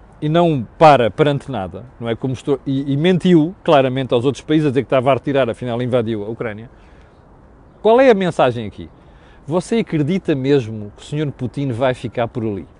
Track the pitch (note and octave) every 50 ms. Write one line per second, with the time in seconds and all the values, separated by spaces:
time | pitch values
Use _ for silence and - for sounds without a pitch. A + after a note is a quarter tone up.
0 | - - - - D3+ D3+ D#3 E3+ F3 E3+ D#3 C3 G#2 - - - E3 D3+ C#3+ B2
1 | A#2 G#2 - - D#3 D3 C#3+ C3+ - - C3 G#2 F#2+ F2 F2+ F#2+ A#2 C3 - -
2 | A#2 A#2 A#2 - - C3 B2+ - - D3 C#3 B2+ - C#3+ C3+ C3+ C#3 C#3+ C#3 C#3
3 | D#3+ F#3 F#3 E3 - F#3 F3+ D#3 D3 F3 G3 - - F3 D#3 C#3 C3 C3 B2+ C3+
4 | C3+ A#2+ C3 A#2+ A#2 C#3+ B2 - - - D#3 D#3+ D3+ D3 A#2 C3+ A2 - C#3+ C3+
5 | A#2+ C#3 C3+ A#2+ - D3 C3+ C#3 B2+ A2+ G#2 - B2 B2 A#2 A#2+ B2+ B2 B2+ B2
6 | A2 A2+ A2+ G#2 G2+ A2 A#2 - C3 A2+ G#2 G#2+ A#2 B2 - - - - - -
7 | - - _ _ _ _ - - - - - - - - - - - G#3+ A3+ C4
8 | C#4 C4 A3 F#3+ F#3+ E3+ - - D3+ B2+ A2+ B2 G#2+ G2 - - E2+ D#2+ - -
9 | - - - - - - - - - - D#3 F#3 - - A3+ A#3 G3+ - E3 D#3
10 | C#3+ C#3 F#3+ F#3 - - D#3 C3+ B2+ C#3 D3 C#3 A2 A2 A2 G#2+ G#2 G#2 - -
11 | - - D3 D3+ D#3 C#3+ - - B2+ A2+ - C#3+ C#3+ C3+ A#2 A2 C3+ B2+ B2+ -
12 | - A2+ - B2 A#2 A2 - B2+ A2 A2+ G2+ F#2 C#2 - - _